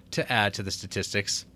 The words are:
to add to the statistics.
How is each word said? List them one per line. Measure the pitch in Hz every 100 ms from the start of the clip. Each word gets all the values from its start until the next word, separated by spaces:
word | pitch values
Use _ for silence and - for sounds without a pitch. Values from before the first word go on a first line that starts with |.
| -
to | - -
add | 117 104 101
to |
the | 95
statistics. | - 95 98 - 101 98 - -